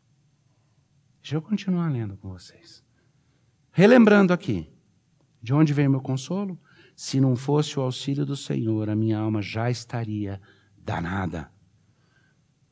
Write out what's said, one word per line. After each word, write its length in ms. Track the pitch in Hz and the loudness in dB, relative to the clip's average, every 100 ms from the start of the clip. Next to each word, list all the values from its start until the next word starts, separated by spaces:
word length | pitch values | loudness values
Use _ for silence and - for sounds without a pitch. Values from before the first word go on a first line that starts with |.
| _ _ _ _ _ _ _ _ _ _ _ _ | _ _ _ _ _ _ _ _ _ _ _ _
Deixa 160 | - 156 | -8 -6
eu 60 | |
continuar 500 | 156 202 - 175 165 | -4 -4 -2 -2 -2
lendo 240 | 127 110 98 | -2 -6 -10
com 140 | 95 | -14
vocês. 520 | 90 - - - - _ _ _ _ _ _ _ _ _ | -16 -18 -20 -20 -20 _ _ _ _ _ _ _ _ _
Relembrando 640 | - 208 254 214 202 185 | 4 8 8 8 8 6
aqui, 400 | 180 - 92 78 _ _ _ _ _ _ _ | 2 -2 -6 -6 _ _ _ _ _ _ _
de 100 | 113 | -2
onde 220 | 143 151 | 2 2
vem 140 | 143 139 | 2 0
meu 120 | 135 | 0
consolo? 580 | 131 131 - 185 196 165 _ - - - | -2 -6 -6 -6 -6 -10 _ -20 -20 -18
"Se 240 | - 131 | -6 0
não 160 | 135 123 | 2 2
fosse 420 | 143 147 147 139 | 0 0 0 -4
o 40 | |
auxílio 420 | 127 - - 139 | -6 -6 -6 -4
do 100 | 139 | -4
Senhor, 540 | 139 - 139 113 107 107 | -6 -6 -4 -2 -2 -2
a 80 | 107 | 0
minha 220 | 110 107 | 0 0
alma 240 | 110 110 | -2 -4
já 280 | 101 110 120 | -4 -4 -4
estaria 720 | 120 - 120 107 104 101 98 - _ _ | -4 -8 -8 -6 -6 -8 -10 -16 _ _
danada." 760 | _ - 85 85 95 90 80 69 _ _ _ _ _ _ _ _ _ _ _ _ | _ -8 -6 -6 -4 -6 -8 -12 _ _ _ _ _ _ _ _ _ _ _ _